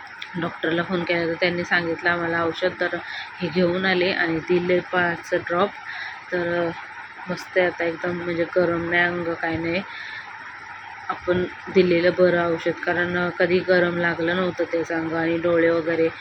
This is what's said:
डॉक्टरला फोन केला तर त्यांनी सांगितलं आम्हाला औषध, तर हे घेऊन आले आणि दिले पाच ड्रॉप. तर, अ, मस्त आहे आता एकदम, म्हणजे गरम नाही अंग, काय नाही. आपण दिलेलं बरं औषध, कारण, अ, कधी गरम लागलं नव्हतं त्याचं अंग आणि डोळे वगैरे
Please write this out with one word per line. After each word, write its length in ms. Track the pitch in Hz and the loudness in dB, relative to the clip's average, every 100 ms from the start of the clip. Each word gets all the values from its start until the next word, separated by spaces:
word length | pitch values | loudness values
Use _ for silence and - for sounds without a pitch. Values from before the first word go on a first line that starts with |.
| - - - 175 | -16 -16 -10 -6
डॉक्टरला 420 | 170 - 160 170 | -6 -2 -2 0
फोन 220 | 170 185 | 0 -2
केला 220 | 170 170 170 | 0 0 0
तर 80 | 165 | 0
त्यांनी 240 | 180 175 | 0 0
सांगितलं 460 | 175 180 170 160 180 | 0 0 0 -2 0
आम्हाला 340 | 170 165 170 | 0 0 0
औषध, 240 | 165 165 185 - | 0 0 -2 0
तर 160 | 175 170 - - - - | -2 -2 -8 -10 -12 -6
हे 80 | 175 | -2
घेऊन 380 | 165 175 180 190 | 2 2 2 2
आले 240 | 185 180 | 2 2
आणि 280 | - 170 160 | 2 0 0
दिले 400 | 156 180 175 180 | 2 2 4 0
पाच 520 | 175 180 175 170 - | 2 0 0 -2 -2
ड्रॉप. 380 | 175 - 175 202 - - - - - - | -2 0 0 0 -2 -12 -10 -10 -12 -6
तर, 340 | 180 170 175 170 | -2 0 0 -2
अ, 40 | 170 - - - - 185 | -4 -12 -14 -16 -14 -8
मस्त 280 | 175 - 185 | -8 0 2
आहे 80 | 180 | 2
आता 180 | - | 2
एकदम, 260 | 170 165 180 | -4 -2 -4
म्हणजे 340 | 175 175 170 165 185 | -4 -2 -2 2 4
गरम 340 | 170 170 170 | 4 2 0
नाही 120 | 175 | 2
अंग, 320 | 175 175 170 | 2 0 -4
काय 220 | 165 165 160 | -2 -2 -2
नाही. 260 | 165 175 - - - - - - - - - - - - - | -2 -2 -4 -12 -12 -12 -14 -14 -14 -16 -16 -16 -14 -14 -8
आपण 360 | 185 180 180 180 - - | -6 0 0 0 -6 0
दिलेलं 360 | 190 180 170 175 175 | 4 6 6 4 6
बरं 360 | 180 175 170 | 6 6 2
औषध, 160 | 170 175 | 0 0
कारण, 480 | 160 - 170 175 180 | -2 0 0 0 0
अ, 100 | 180 | -2
कधी 300 | 175 180 180 | 2 2 2
गरम 380 | 180 180 175 170 | 4 4 4 2
लागलं 400 | 175 165 165 180 | 0 0 0 0
नव्हतं 280 | 185 165 | 0 -2
त्याचं 300 | 165 165 160 | -2 0 -2
अंग 180 | 165 165 | -2 -2
आणि 260 | 165 165 170 | 0 0 2
डोळे 320 | 170 170 165 | 2 4 4
वगैरे 380 | 170 160 165 165 - | 4 2 2 2 0